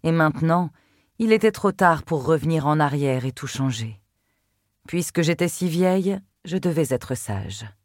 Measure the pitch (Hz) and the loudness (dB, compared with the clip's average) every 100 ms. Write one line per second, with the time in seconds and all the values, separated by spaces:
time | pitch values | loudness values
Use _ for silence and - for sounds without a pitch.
0 | 165 165 156 - 160 170 170 _ _ _ | 0 2 2 2 0 2 0 _ _ _
1 | _ - 220 220 220 208 202 190 180 156 | _ -4 2 4 2 2 -2 4 4 4
2 | - 156 131 160 156 160 143 151 147 143 | -2 -4 2 0 2 0 2 2 2 2
3 | 139 127 131 127 131 - 135 113 113 104 | 0 0 -2 -8 -10 -4 -2 -2 -8 -10
4 | _ _ _ _ _ _ _ _ - 170 | _ _ _ _ _ _ _ _ -6 -4
5 | 170 - 160 170 185 - 180 165 185 185 | -2 0 0 0 -2 0 -2 2 2 2
6 | 185 196 _ _ 175 185 180 160 151 123 | 0 -4 _ _ -6 -2 0 0 0 -2
7 | - 127 - 98 92 101 110 _ | -4 -8 -6 -6 -8 -12 -14 _